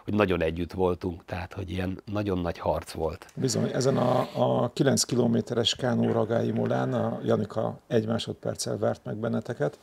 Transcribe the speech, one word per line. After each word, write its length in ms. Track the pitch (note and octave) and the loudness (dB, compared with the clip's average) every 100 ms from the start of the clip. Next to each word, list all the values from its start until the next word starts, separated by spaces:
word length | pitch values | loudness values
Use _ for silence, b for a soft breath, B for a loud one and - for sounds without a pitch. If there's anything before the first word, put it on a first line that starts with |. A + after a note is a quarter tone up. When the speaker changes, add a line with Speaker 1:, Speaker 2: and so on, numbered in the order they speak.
Speaker 1:
hogy 100 | B | B
nagyon 280 | G#2 G2 F2 | 2 4 4
együtt 300 | E2 E2 F2 | 0 -2 -4
voltunk, 540 | F#2 F2+ F2 F#2+ E2 - | 0 0 0 -4 -6 -8
tehát, 280 | F#2+ F2 | -8 -8
hogy 180 | G2+ E2+ | -8 -6
ilyen 300 | F#2 F#2 F#2 - | -4 -4 -6 -6
nagyon 320 | G#2 G2+ F2+ | -4 0 0
nagy 200 | E2+ - | -2 -2
harc 340 | F#2 D#2+ - | -2 -2 -4
volt. 340 | - D#2+ - - - | -4 -4 -4 -12 -4
Speaker 2:
Bizony, 340 | B2+ A2 A2+ | 0 0 0
ezen 240 | - B2+ B2 | 2 2 4
a, 300 | B2 B2+ B2 C3 B2+ B2+ | 2 2 0 0 2 2
a 60 | B2 | 0
kilenc 300 | - C3+ A#2 | 2 4 4
kilométeres 720 | - A#2+ A#2 A#2 - A#2+ A2 - | 2 2 4 2 0 0 0 0
kánó 360 | B2 A#2 A2+ | 0 2 2
Ragályi 400 | A2+ G#2+ A2+ A#2 | 2 2 0 0
Molán 420 | A2+ A#2 B2+ C3 | 0 0 0 0
a 260 | B2 A2 A#2+ | 0 -2 -2
Janika 540 | A#2+ A2 G#2 A2 A#2 - - | 0 0 0 -2 -4 -4 0
egy 180 | A#2 A2 | 0 2
másodperccel 720 | A2+ - A2 A#2 - B2 G#2+ | -2 -4 -6 -6 -4 -4 -2
vert 280 | A2+ A2+ C3+ | 0 -2 -6
meg 100 | G#2+ | -4
benneteket, 640 | A#2 A2+ - A#2+ D3 - | -2 -2 -4 -2 -4 -4